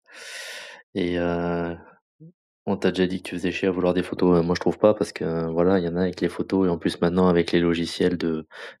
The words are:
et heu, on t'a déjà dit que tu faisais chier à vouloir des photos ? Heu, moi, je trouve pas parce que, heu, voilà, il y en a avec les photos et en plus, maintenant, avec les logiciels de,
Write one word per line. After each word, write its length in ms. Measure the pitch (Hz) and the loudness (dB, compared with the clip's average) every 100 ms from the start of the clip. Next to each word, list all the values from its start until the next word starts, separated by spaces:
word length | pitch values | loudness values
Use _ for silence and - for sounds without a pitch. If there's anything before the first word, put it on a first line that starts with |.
| _ - - - - - - - _ 98 | _ -20 -16 -14 -14 -14 -16 -20 _ -4
et 220 | 87 87 | -2 0
heu, 580 | 87 85 87 85 85 85 - - _ _ 160 _ _ _ - | -2 -2 -2 -2 -4 -8 -14 -20 _ _ -20 _ _ _ -6
on 100 | 98 | -2
t'a 140 | 95 | 0
déjà 160 | 87 90 | 2 0
dit 140 | 92 | -2
que 60 | - | -8
tu 60 | 87 | -6
faisais 160 | 87 | -4
chier 160 | - 95 | -2 0
à 20 | |
vouloir 220 | 90 87 | 2 2
des 100 | 90 | 0
photos ? 360 | 87 - 90 87 | -2 0 4 4
Heu, 40 | |
moi, 120 | 85 90 | 4 0
je 60 | |
trouve 160 | 90 - | -2 4
pas 140 | 107 | 4
parce 180 | 107 104 | 4 -2
que, 100 | - 82 | -4 -4
heu, 220 | 82 82 | -2 -2
voilà, 280 | 82 90 98 | 2 2 2
il 60 | 85 | 0
y 40 | |
en 60 | 87 | 0
a 60 | |
avec 180 | 92 - | -2 -2
les 80 | 87 | -4
photos 380 | - - 95 92 | -4 -2 2 2
et 40 | |
en 60 | 85 | 0
plus, 220 | - - | -2 0
maintenant, 260 | 87 90 92 | 0 4 4
avec 220 | 85 85 | 4 2
les 60 | 87 | 2
logiciels 560 | 85 85 82 - 92 87 | 2 2 -2 0 0 0
de, 300 | 85 78 - - - - | -2 -4 -6 -14 -18 -8